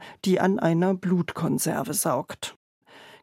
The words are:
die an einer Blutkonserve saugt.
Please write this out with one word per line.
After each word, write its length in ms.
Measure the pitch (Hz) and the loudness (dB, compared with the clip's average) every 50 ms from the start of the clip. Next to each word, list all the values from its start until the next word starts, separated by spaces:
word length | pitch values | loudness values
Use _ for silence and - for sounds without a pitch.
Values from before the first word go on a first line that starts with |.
| - - - - - | 0 -6 -16 -6 0
die 140 | 196 185 - | 2 2 4
an 180 | - 185 190 226 | 4 2 2 2
einer 380 | - 165 165 165 180 190 190 | 2 2 4 4 4 2 0
Blutkonserve 960 | 185 - 180 180 175 165 - - - 165 160 147 147 - 160 151 151 139 156 151 | 0 0 0 2 2 0 -2 -4 -4 -2 -2 -2 0 -2 -2 -2 -2 -4 -4 -4
saugt. 640 | 147 - 170 135 123 - - - - - - - _ _ _ _ _ _ _ - - - - - - | -2 0 0 0 -2 -4 -6 -10 -12 -12 -12 -12 _ _ _ _ _ _ _ -20 -20 -20 -20 -20 -16